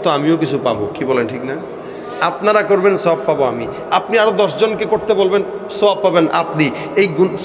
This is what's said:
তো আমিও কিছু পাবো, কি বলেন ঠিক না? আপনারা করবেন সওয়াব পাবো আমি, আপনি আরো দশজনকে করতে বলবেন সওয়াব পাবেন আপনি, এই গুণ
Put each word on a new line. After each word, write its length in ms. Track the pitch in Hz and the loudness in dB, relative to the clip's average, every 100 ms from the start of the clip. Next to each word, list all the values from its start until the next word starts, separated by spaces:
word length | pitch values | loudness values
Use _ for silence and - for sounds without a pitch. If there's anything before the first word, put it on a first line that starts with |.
তো 60 | 170 | 0
আমিও 260 | 143 151 165 | 0 2 0
কিছু 140 | 147 135 | 0 -2
পাবো, 200 | 127 107 95 | -2 -2 -4
কি 100 | - | -4
বলেন 220 | 131 127 110 | -2 0 -2
ঠিক 100 | 120 131 | -6 -8
না? 60 | - - - - - - - 165 | -8 -10 -14 -14 -14 -12 -4 -4
আপনারা 300 | - 202 208 190 | 0 2 2 4
করবেন 240 | 196 196 190 | 4 4 2
সওয়াব 240 | 175 160 - | 2 0 0
পাবো 160 | 143 131 | 0 0
আমি, 140 | 120 110 - - 180 | 0 -6 -8 -2 -2
আপনি 160 | - 226 | 2 2
আরো 100 | 214 196 | 2 2
দশজনকে 440 | 190 - 220 202 202 | 0 2 0 0 -2
করতে 200 | 214 214 | -2 2
বলবেন 280 | 196 190 202 - - - - | 4 4 2 -2 -8 -8 0
সওয়াব 200 | 208 190 | 2 2
পাবেন 200 | 160 170 160 165 | 2 2 2 0
আপনি, 240 | 165 156 143 - - - | -2 0 -2 -2 -4 0
এই 60 | 196 156 | 0 2
গুণ 140 | 185 185 | 0 2